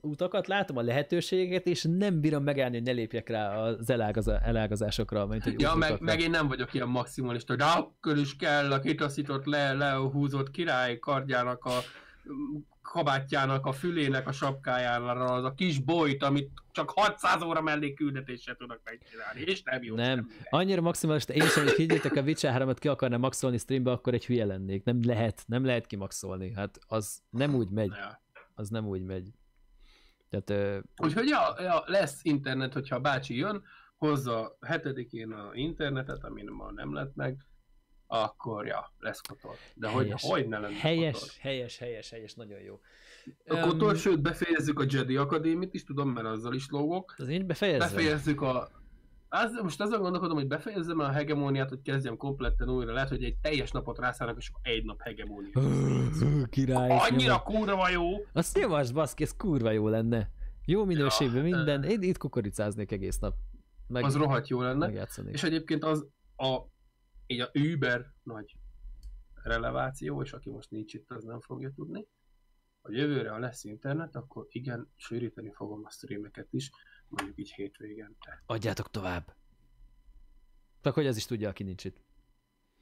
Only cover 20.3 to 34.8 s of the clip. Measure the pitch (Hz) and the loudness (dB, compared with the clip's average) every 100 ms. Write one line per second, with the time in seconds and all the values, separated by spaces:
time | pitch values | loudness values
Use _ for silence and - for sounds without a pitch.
20.3 | - - 147 190 185 170 170 160 151 - | -8 0 2 4 4 2 2 2 2 2
21.3 | 139 160 151 143 - 160 156 - 147 139 | 4 6 6 6 6 4 4 2 2 2
22.3 | 156 147 127 131 127 147 135 131 120 127 | 2 2 4 2 2 0 2 2 2 2
23.3 | - 131 120 - 135 127 123 - 120 - | 2 0 0 0 2 2 2 2 0 2
24.3 | 120 104 95 95 98 120 123 117 110 113 | 2 2 -2 -2 0 2 4 4 4 0
25.3 | - - 120 131 120 - 101 98 - 95 | -2 -2 0 2 2 -2 -6 -6 -8 -6
26.3 | 92 95 107 101 - - 110 104 - _ | -6 -4 -4 -4 -6 -4 -2 -2 -8 _
27.3 | 120 143 135 98 104 104 101 101 104 _ | 0 2 2 0 0 0 -2 -10 -14 _
28.3 | - - - 104 110 107 95 92 95 95 | -20 -18 -10 -6 -4 -4 -4 -6 -8 -10
29.3 | - _ _ _ _ - - _ _ _ | -16 _ _ _ _ -20 -20 _ _ _
30.3 | 101 - 101 101 98 - - 160 170 262 | -6 -2 0 0 -4 -10 -4 0 2 2
31.3 | 269 165 - 180 160 - 196 160 - 165 | 4 2 0 0 0 4 2 2 0 0
32.3 | 143 135 131 131 135 131 123 143 131 - | 2 0 -2 -2 -4 -2 0 0 0 -2
33.3 | 123 190 208 - - - _ 151 143 123 | -2 -2 -4 -10 -20 -20 _ 2 2 0
34.3 | 113 110 - 117 160 | -2 -4 -8 -4 -4